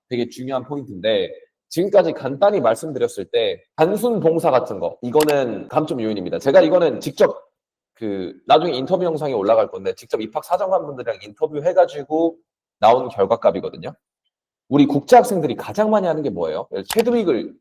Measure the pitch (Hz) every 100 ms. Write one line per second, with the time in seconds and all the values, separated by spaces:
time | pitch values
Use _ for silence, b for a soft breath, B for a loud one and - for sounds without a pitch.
0 | - 120 117 123 131 131 123 143 113 92
1 | 107 101 87 - - _ _ 160 196 202
2 | 165 - 131 139 202 196 113 113 160 127
3 | 120 104 90 117 104 - _ - 165 202
4 | 240 208 160 165 165 123 - 98 85 -
5 | 123 147 151 143 120 98 - 151 156 135
6 | 110 101 87 85 - 190 160 180 165 -
7 | 147 - 196 - - _ _ _ _ _
8 | 110 98 87 - - 151 170 131 135 180
9 | 175 151 147 117 98 113 98 95 95 -
10 | 117 120 110 151 - 185 190 180 147 127
11 | 117 107 104 - 151 147 165 185 175 147
12 | 139 156 165 165 _ _ _ _ 107 127
13 | 127 101 98 101 107 87 78 67 110 -
14 | _ _ _ _ _ _ - 143 135 139
15 | - 240 - 185 143 113 - 202 214 214
16 | 180 156 139 87 80 80 - 98 - 220
17 | 233 233 180 110 - -